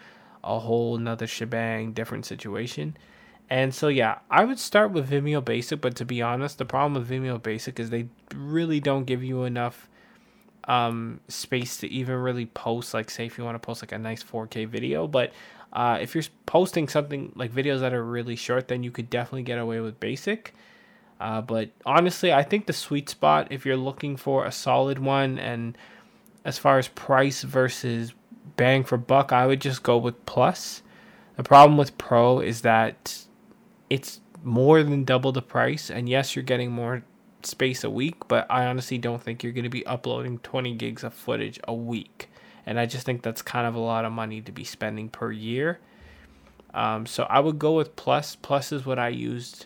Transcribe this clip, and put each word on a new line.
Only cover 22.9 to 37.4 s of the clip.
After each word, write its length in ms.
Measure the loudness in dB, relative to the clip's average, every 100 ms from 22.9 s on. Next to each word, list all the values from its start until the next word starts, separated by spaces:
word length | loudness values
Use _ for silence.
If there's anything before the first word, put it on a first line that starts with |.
| -4 -4
spot, 380 | 0 4 4 2
if 160 | -6 -2
you're 100 | -2
looking 400 | -2 -6 -6 -6
for 300 | -2 0 0
a 80 |
solid 460 | -4 0 2 2 0
one, 380 | 0 2 2 -2
and 400 | -6 -6 -6 -10 -16 -20 -20 _ _ _ -8
as 120 | 0
far 200 | 4 4
as 100 | 4
price 540 | -4 2 4 4 2
versus 720 | -2 2 2 0 -4 -4 -6 -10 _ -20 -10 2
bang 300 | 4 6 4
for 100 | 0
buck, 380 | 4 4 6
I 120 | 4 4
would 140 | 2
just 240 | 0 -2
go 140 | 4 4
with 280 | 2 -6 -4
Plus. 560 | 2 4 2 -8 -14 -18 -20 -20 -20 -18 -6
The 80 |
problem 340 | 10 12 12 12
with 200 | 2 -2
Pro 420 | 2 6 6 6
is 220 | 2 0
that 640 | 4 4 4 -2 -12 -12 -14 _ _ -20 _ _ -4
it's 320 | -4 -4 -16 _ -14
more 380 | -2 2 6 6
than 220 | 6 2
double 300 | 2 2 2
the 80 | -2
price, 480 | -2 0 0 0 -6
and 180 | -6 0
yes, 300 | 0 0 -4
you're 60 |
getting 280 | -2 -2 -2
more 320 | -4 -4 -6 -10 _ _ _